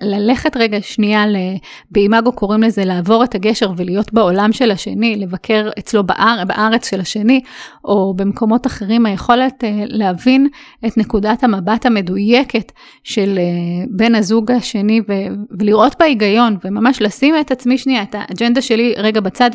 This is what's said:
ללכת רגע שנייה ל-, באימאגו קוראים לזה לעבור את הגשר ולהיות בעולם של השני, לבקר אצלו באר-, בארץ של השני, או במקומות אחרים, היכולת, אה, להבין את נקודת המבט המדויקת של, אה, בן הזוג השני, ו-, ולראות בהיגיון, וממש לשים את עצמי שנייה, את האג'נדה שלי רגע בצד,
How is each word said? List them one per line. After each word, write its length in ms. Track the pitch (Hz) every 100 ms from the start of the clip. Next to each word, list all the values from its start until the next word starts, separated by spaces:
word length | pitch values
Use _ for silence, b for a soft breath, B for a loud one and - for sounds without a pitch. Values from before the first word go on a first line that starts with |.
ללכת 560 | 208 202 208 247 311 269
רגע 220 | 226 208
שנייה 440 | - - 208 214 208
ל-, 300 | 202 185 190 - B B
באימאגו 420 | 190 202 226 233
קוראים 300 | - 196 214
לזה 220 | 226 202
לעבור 400 | 190 180 175 226
את 100 | 240
הגשר 380 | 202 208 220 202 175
ולהיות 360 | 180 190 208
בעולם 400 | 220 190 185 214
של 180 | 220 240
השני, 460 | 190 208 190 233 208
לבקר 540 | 185 185 - 220 214 214
אצלו 260 | - 220
באר-, 400 | 185 - 214 233 190
בארץ 440 | - 220 226 -
של 100 | 190
השני, 400 | 175 214 208 269 - B B B
או 300 | - 202 190 185
במקומות 500 | 196 - 220 240 262
אחרים, 400 | - 196 226 226
היכולת, 580 | 190 - 240 262 262
אה, 180 | 226 208 208
להבין 600 | 214 202 180 254 262 277 - B B 226
את 100 | 226
נקודת 480 | 214 214 208 220
המבט 420 | 247 196 180 220 247
המדויקת 840 | 214 180 190 202 240 269 226 - - b b
של, 340 | - - 196 190
אה, 460 | 175 175 170 175 185
בן 240 | 190 226
הזוג 380 | 226 190 226 214
השני, 480 | 247 - 214 202 226 208
ו-, 40 | 196 196 196 202 175
ולראות 380 | 208 208 247 -
בהיגיון, 580 | 320 233 208 214 240 196
וממש 380 | 190 202 233 262
לשים 320 | 208 - 277 320
את 100 | 294
עצמי 280 | 254 240 254
שנייה, 240 | 269 254
את 120 | 196 208
האג'נדה 420 | - 180 233 240
שלי 340 | 262 226 240 208
רגע 220 | 208 214
בצד, 300 | 190 - 240